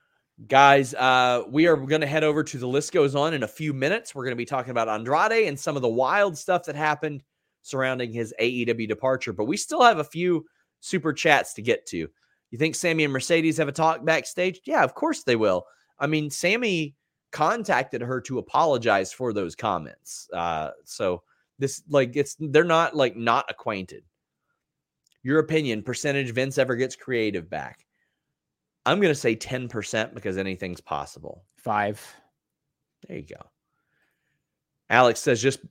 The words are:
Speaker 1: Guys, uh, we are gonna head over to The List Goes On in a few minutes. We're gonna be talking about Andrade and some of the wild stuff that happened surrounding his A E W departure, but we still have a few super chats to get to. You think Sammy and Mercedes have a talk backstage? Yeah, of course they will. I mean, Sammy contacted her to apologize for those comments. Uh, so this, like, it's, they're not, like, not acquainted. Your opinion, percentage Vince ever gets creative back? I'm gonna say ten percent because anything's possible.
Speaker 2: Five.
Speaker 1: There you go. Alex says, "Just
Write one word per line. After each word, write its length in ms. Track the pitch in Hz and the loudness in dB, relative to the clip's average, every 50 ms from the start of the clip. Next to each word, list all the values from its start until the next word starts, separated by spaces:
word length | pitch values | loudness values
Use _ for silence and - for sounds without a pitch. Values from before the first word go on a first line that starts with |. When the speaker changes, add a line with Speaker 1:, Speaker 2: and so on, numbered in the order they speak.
| _ _ _ _ _ _ _ - 110 107 | _ _ _ _ _ _ _ -20 -6 2
Speaker 1:
Guys, 440 | 139 135 139 139 139 139 139 120 135 | 4 6 8 8 8 6 4 0 -2
uh, 500 | - 127 131 127 127 127 123 123 120 98 92 | 0 2 4 4 4 4 4 2 0 -2 -2
we 200 | 123 147 160 170 | 0 2 4 4
are 80 | 160 | 4
gonna 280 | 139 135 135 151 156 156 | 2 2 0 0 0 0
head 200 | 139 147 156 151 | 0 0 0 2
over 180 | 151 151 151 151 | 2 2 0 -2
to 160 | - - 131 | -4 -6 -6
The 80 | 123 | -4
List 240 | 123 127 139 147 - | -2 -2 -2 -2 0
Goes 240 | - 180 143 143 135 | 2 2 2 4 2
On 180 | 143 143 160 165 | 0 0 0 0
in 120 | 143 120 | -2 -4
a 20 | |
few 260 | 104 - - 156 151 143 | -6 -6 -6 -6 -6 -4
minutes. 400 | 131 131 147 190 233 - - - | -2 -2 0 -2 -2 -4 -8 -12
We're 120 | 139 123 | -10 -8
gonna 100 | 131 123 | -6 -6
be 100 | 120 120 | -6 -6
talking 280 | - 143 131 120 127 123 | -4 -4 -4 -4 -2 -2
about 160 | 117 113 113 | -2 0 0
Andrade 580 | 107 107 113 123 139 160 190 220 226 226 220 | -2 -4 -2 0 2 2 2 2 2 2 0
and 100 | 170 143 | 0 -2
some 200 | 135 - 170 147 | -4 -6 -4 -4
of 60 | 139 123 | 0 0
the 60 | 120 | 0
wild 480 | 113 120 131 131 170 208 202 196 165 | 2 2 2 2 4 2 2 2 0
stuff 280 | - - - 180 175 175 | -4 -2 -2 0 0 -2
that 100 | - 139 | -4 -6
happened 480 | 147 156 151 151 143 - 156 147 139 - _ _ _ _ _ _ _ _ | -2 0 0 0 0 -4 -6 -8 -8 -12 _ _ _ _ _ _ _ _
surrounding 500 | - - 135 131 131 131 127 123 117 110 | -8 -4 -2 0 0 0 -2 -4 -4 -4
his 220 | 117 117 110 123 - | -6 -6 -6 -2 0
A 80 | 113 123 | 0 0
E 160 | 127 123 120 | 0 0 0
W 240 | 117 117 113 113 107 | 0 0 -2 -2 -4
departure, 440 | 107 - - 131 131 131 - 120 104 | -4 -2 0 0 0 0 -2 -6 -6
but 120 | 87 107 | -4 -4
we 120 | 120 170 | -2 -4
still 260 | 208 - - 311 330 254 | -4 -4 -4 2 6 6
have 180 | 240 214 160 | 6 6 4
a 40 | 147 | 0
few 420 | - - 160 175 180 175 156 147 - _ _ _ _ _ _ | -6 -6 -2 0 0 0 0 -2 -6 _ _ _ _ _ _
super 320 | - - - 185 143 160 139 | -8 -6 -4 -2 -2 -2 -2
chats 420 | - - 170 147 131 - - - | 0 4 4 4 4 4 0 -8
to 80 | - 107 | -6 0
get 240 | 120 110 - - | 0 0 0 0
to. 220 | - - 87 80 71 - _ _ _ _ _ _ _ | -6 -6 -6 -6 -8 -10 _ _ _ _ _ _ _
You 80 | - 117 | -4 -2
think 160 | 151 160 156 | -2 -2 -2
Sammy 300 | - - 175 165 160 151 | -2 -2 0 2 2 0
and 80 | 143 135 | 0 0
Mercedes 460 | 131 - - 175 165 160 160 151 143 | -2 0 2 2 4 4 2 2 0
have 100 | 160 143 | 0 -2
a 40 | 143 | 0
talk 320 | - 160 160 165 160 143 | 0 2 2 0 0 0
backstage? 580 | 165 160 151 - - - - 180 185 180 - _ | 0 0 0 -2 -4 -4 -2 -2 -2 -2 -6 _
Yeah, 180 | - 311 285 185 | -2 2 2 2
of 140 | - - | 2 0
course 260 | - - 330 320 - - | -2 -4 -2 -4 -2 0
they 140 | - 120 | 0 2
will. 280 | 113 110 101 92 90 - - _ _ _ _ _ - | 4 4 2 2 2 -2 -6 _ _ _ _ _ -6
I 60 | 143 | -4
mean, 240 | 147 156 156 151 147 | -2 -2 -2 -2 -4
Sammy 680 | 139 - - 175 208 233 254 226 185 165 156 143 139 _ _ _ _ _ _ _ | -6 -4 -2 0 0 0 0 0 -2 -2 -2 -4 -8 _ _ _ _ _ _ _
contacted 720 | - - 151 165 220 240 214 202 175 123 135 - - 117 | -4 -2 0 0 0 0 -2 0 0 0 0 -2 -6 -8
her 220 | 123 123 131 127 120 | -6 -6 -6 -6 -6
to 160 | - 135 120 | -6 -6 -6
apologize 720 | - - - 135 160 165 143 123 113 117 104 98 95 - - | -6 -2 0 2 4 4 2 2 4 4 4 4 2 -2 -6
for 220 | - 131 120 107 | -6 -6 -4 -2
those 200 | 104 95 85 82 | -2 -4 -4 -6
comments. 720 | - - 110 95 87 78 62 - - _ - - - - - 90 | -4 -2 -2 -2 -2 -4 -8 -14 -20 _ -18 -18 -18 -16 -10 -6
Uh, 380 | 87 85 85 82 78 76 67 - - _ | -4 -4 -2 -2 -4 -4 -6 -10 -14 _
so 380 | - - - 113 92 90 - - _ _ _ _ _ _ - | -18 -10 -4 -2 -2 -2 -4 -6 _ _ _ _ _ _ -6
this, 240 | 135 135 - - - - | -6 -6 -6 -8 -8 0
like, 260 | 147 143 135 120 120 | 2 2 2 2 0
it's, 200 | 143 139 - - - | -2 -4 -4 -6 -8
they're 240 | 156 151 135 151 170 | -6 2 4 4 4
not, 320 | 175 165 165 165 160 - | 6 4 2 2 2 2
like, 180 | 151 135 123 95 | 0 0 0 0
not 280 | 113 117 117 117 135 - - | -2 0 2 2 2 0 -2
acquainted. 520 | - - - 120 107 98 92 - - 50 - _ _ _ _ _ _ _ _ _ _ _ _ _ _ _ _ _ _ _ _ _ _ _ - | -8 -8 -8 -6 -6 -6 -8 -10 -14 -18 -20 _ _ _ _ _ _ _ _ _ _ _ _ _ _ _ _ _ _ _ _ _ _ _ -4
Your 180 | 127 143 160 | 2 2 2
opinion, 420 | 156 156 160 160 151 131 113 107 98 | 2 2 0 0 0 0 -2 -4 -4
percentage 480 | - 123 - - 151 139 139 135 123 | -6 -6 -4 -2 -2 -2 0 -2 -2
Vince 260 | 113 127 127 135 131 | -2 -2 -2 0 0
ever 180 | 143 131 123 127 | 0 0 2 0
gets 220 | 117 131 127 - | 0 -2 -4 -4
creative 540 | - - - 127 117 113 107 98 90 82 90 | -8 -8 -4 -2 -2 0 0 -2 -4 -6 -8
back? 340 | 95 78 69 64 - - _ _ _ _ _ _ _ _ _ _ _ _ _ _ _ _ _ _ _ _ _ | -8 -10 -10 -10 -14 -18 _ _ _ _ _ _ _ _ _ _ _ _ _ _ _ _ _ _ _ _ _
I'm 120 | 123 151 196 | 0 2 2
gonna 160 | 202 170 147 | 2 2 2
say 200 | 139 - 127 113 | 2 0 0 -2
ten 340 | 110 - - 127 123 127 117 | -2 -4 -6 -8 -8 -8 -8
percent 460 | - 113 101 - - 110 110 - - | -8 -10 -8 -4 -4 -4 -4 -4 -6
because 240 | - - 104 92 95 | -8 -8 -6 -4 -4
anything's 420 | 95 95 95 92 101 92 87 - | -4 -4 -6 -6 -8 -10 -10 -12
possible. 640 | - - 78 71 71 - - - - 71 - - _ _ _ | -10 -8 -8 -8 -8 -10 -14 -16 -16 -16 -18 -18 _ _ _
Speaker 2:
Five. 460 | _ _ 123 107 104 104 101 107 104 - - - - _ _ _ _ _ _ _ _ _ _ _ _ _ _ _ _ - | _ _ -2 -2 0 0 -2 -4 -6 -12 -20 -20 -20 _ _ _ _ _ _ _ _ _ _ _ _ _ _ _ _ -20
Speaker 1:
There 120 | - 175 - | -16 -14 -14
you 60 | 71 | -14
go. 260 | - - - - - _ _ _ _ _ _ _ _ _ _ _ _ _ _ _ _ _ _ _ _ _ _ _ _ _ _ _ - | -16 -18 -20 -20 -20 _ _ _ _ _ _ _ _ _ _ _ _ _ _ _ _ _ _ _ _ _ _ _ _ _ _ _ 2
Alex 320 | 110 120 127 120 110 - | 4 6 6 6 4 2
says, 220 | - 147 127 107 107 | 0 0 0 2 2
"Just 180 | 135 131 - - - | 0 -2 -2 -8 -18